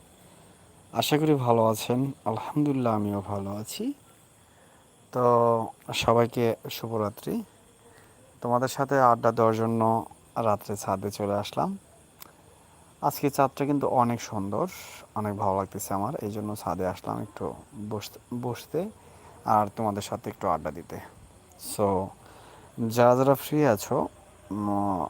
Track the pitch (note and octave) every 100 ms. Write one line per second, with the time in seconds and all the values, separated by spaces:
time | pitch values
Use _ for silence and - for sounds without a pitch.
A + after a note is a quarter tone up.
0 | - - - - - - - - - A#2
1 | A2 D3 D#3 C#3+ B2 A#2 A2+ A2 - B2
2 | C#3 C3+ G#2+ G#2+ - D3+ D3 C3+ A#2+ G#2+
3 | G#2 G2+ F#2+ G2+ G2 G2+ A2 - A#3+ C#4+
4 | _ _ _ _ _ _ - - _ _
5 | - B2+ B2 A#2+ A#2 A2+ A2+ - - A#2+
6 | - A#2 A#2 B2 A#2 G#2+ - - A#2 A2+
7 | G#2 G#2+ - A3 G#3 - _ _ - -
8 | - - - - A#2+ A#2+ B2+ - C3+ C#3
9 | B2+ A#2 A#2+ A#2 A2+ A2 A2+ A2+ A2 A2+
10 | - - - - A2+ G2+ - G2+ - G2
11 | G#2 - G#2 G2+ G#2 - E3+ G3 - -
12 | - - - - - - _ - - -
13 | C#3+ - D3 C#3 C3+ - C#3+ C#3+ B2+ B2+
14 | A#2+ A#2+ - A2 G2 A2 F3+ - - -
15 | - - G#2+ G2+ G#2 F#2+ F#2+ A2+ - G2+
16 | G#2 D#3+ G#2 G#2+ G#2 G#2 - F2 - -
17 | G#2+ A2+ G#2+ - E2+ A#1 - A2+ G#2+ G#2+
18 | - - - B2 B2 A#2 - D3+ G#3 -
19 | - - - - - G#2+ G#2 - A2 G#2
20 | - G#2+ - - G2 D#2+ D#2 D2+ D#2 E2+
21 | - - - - - - - - G2+ F#2+
22 | G2 - - - - - - - A2+ A2+
23 | A#2+ B2+ C3+ C3+ - D3+ C#3+ G#2+ - C3
24 | - - - - - G#2 G#2 G2+ G2+ F#2
25 | D2+